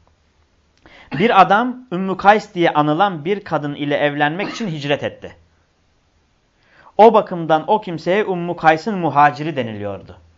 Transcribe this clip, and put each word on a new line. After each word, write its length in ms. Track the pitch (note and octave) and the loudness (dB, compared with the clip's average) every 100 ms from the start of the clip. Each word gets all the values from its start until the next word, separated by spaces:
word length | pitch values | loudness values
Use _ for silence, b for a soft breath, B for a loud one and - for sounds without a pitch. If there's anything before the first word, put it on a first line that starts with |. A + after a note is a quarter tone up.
| _ _ _ _ _ _ _ _ B B B C#3 | _ _ _ _ _ _ _ _ B B B 0
Bir 220 | A3+ G3 | 4 6
adam 360 | F3 G3+ B3 B3 - | 6 4 0 -6 -8
Ümmü 240 | F3 F#3+ F#3 | -6 -4 2
Kays 380 | G3 G#3+ G3+ | 4 4 0
diye 160 | F3 E3+ | 0 2
anılan 540 | D3+ D3 D#3 G3+ E3 | 2 2 2 0 -2
bir 200 | D#3 G3+ | -4 -6
kadın 300 | - D#3 D3 | -4 -4 -4
ile 220 | C#3+ C#3+ D3 | -6 -4 0
evlenmek 520 | D3 D3 D3 E3+ G#3 | 0 0 -2 -2 -8
için 200 | - A3 | -8 -8
hicret 340 | D#3 C#3+ C#3 | -6 -4 -2
etti. 340 | A2 - F2+ - _ _ _ _ _ _ _ _ _ _ _ b b b b - | -4 -10 -16 -20 _ _ _ _ _ _ _ _ _ _ _ b b b b 4
O 160 | A3+ | 6
bakımdan 500 | A3 G3+ F3+ D#3+ D#3 D3+ | 4 -2 -4 -2 -2 0
o 140 | G#3+ | -2
kimseye 440 | G3 D#3+ E3+ G3 | -2 -6 -2 -2
Ümmü 320 | G3+ F3 E3+ E3+ | -2 -4 -6 0
Kays'ın 420 | D#3+ D#3 A3+ G3 | 2 2 -2 -4
muhaciri 580 | D#3+ C#3 D3 C3+ D3+ C#3 | 0 4 2 2 -6 -6
deniliyordu. 600 | A2+ G#2 G2+ F#2+ - F2+ _ | -6 -8 -10 -10 -14 -20 _